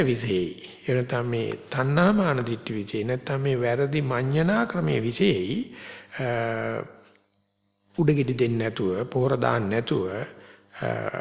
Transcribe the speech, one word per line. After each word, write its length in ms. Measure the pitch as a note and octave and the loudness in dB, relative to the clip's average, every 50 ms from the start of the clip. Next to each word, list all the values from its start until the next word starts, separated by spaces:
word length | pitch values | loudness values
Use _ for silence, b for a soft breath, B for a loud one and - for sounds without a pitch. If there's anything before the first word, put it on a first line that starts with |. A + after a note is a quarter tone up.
විශේෂයි. 680 | D#3+ C3 A#2+ A2+ A#2 A2 F#2+ F#2 F2+ D#2 - - - - - - | 2 2 2 0 0 0 0 0 0 -2 -6 -10 -16 -18 -20 -8
ඒ 140 | - - B2 | -2 0 0
නැත්තම් 320 | B2+ B2 B2+ B2+ A#2+ A#2+ | 0 0 0 -2 -2 -2
මේ 220 | B2 A#2+ A2+ A2 A2 G#2+ - - | 0 -2 -2 -2 -2 -4 -6 -8
තණ්හා 440 | - - C3 C3 C3+ D3 E3+ F3 G3 G#3+ | -4 -2 0 0 2 4 4 4 6 4
මාන 260 | G#3 F#3+ E3 C#3 B2+ | 4 2 2 2 0
දිට්ඨි 340 | A#2 A#2 A#2 A2+ - - A2+ | 0 -2 -4 -6 -6 -6 -6
විශේෂයි. 300 | G#2+ G2 G2+ - G#2+ G#2 | -4 -4 -4 -4 -2 -2
නැත්තම් 360 | A#2+ B2+ B2+ B2 - C#3 C3+ | -2 -2 -2 -2 -4 -2 0
මේ 140 | C#3 C#3 C3 | 0 0 0
වැරදි 460 | A#2+ B2 A#2 A#2+ C3 C#3+ C#3 D3 D3+ | 2 2 2 2 2 0 0 0 0
මඤ්ඤණා 640 | C#3 C3 B2+ A#2+ C3 C3+ C#3+ D#3 E3 F3+ G#3 A3+ A#3 | 0 0 0 0 0 2 2 2 2 4 2 2 0
ක්‍රමයේ 360 | A3+ - F3+ D#3+ D3+ C#3 A2+ | 0 -2 -2 0 0 0 0
විශේෂයි. 560 | A2 A#2+ A#2+ - F#3+ G3+ C3 F#2 F#2 G2+ D3 A3+ C4 - B B B B B B B B - | 0 -2 0 4 4 4 4 2 0 -2 -2 -4 -4 -6 B B B B B B B B -8
අ, 120 | - C3 A#2+ A#2+ A#2 A#2 A2+ A2+ A2+ A2+ A2+ A2+ A2 - - - - - - - _ _ _ _ _ _ _ _ _ _ _ _ _ _ _ _ | -4 -4 -2 0 0 -2 -2 -2 -2 -4 -4 -4 -4 -6 -8 -14 -20 -20 -20 -20 _ _ _ _ _ _ _ _ _ _ _ _ _ _ _ _
උඩගෙඩි 360 | - E3 D3 D3+ C#3+ C3+ B2+ B2+ | 2 4 4 4 4 2 0 2
දෙන්නේ 260 | A#2+ B2 A#2 A#2 A2+ | 2 2 2 2 0
නැතුව, 320 | A2+ A2+ A2 - G#2+ F#2 F#2 G2+ B2 | 0 -2 -2 0 0 0 0 0 -2
පොහොර 280 | - - C3 B2+ C3+ C3+ | -2 0 0 2 2 2
දාන්න 320 | B2 A#2+ A#2+ A#2+ A#2 G#2 G2 | 2 2 2 2 2 2 2
නැතුව, 360 | G#2+ A#2 A#2 - D3+ B2+ F#2 | 0 0 0 0 0 0 0
අ, 840 | F#2 F#2+ A2 - - - - - - - - _ _ - - - A#2 A2+ - - G#2 - - | -2 -4 -6 -8 -8 -12 -18 -20 -20 -20 -20 _ _ -10 -6 -4 -2 -2 -2 -2 -4 -4 -4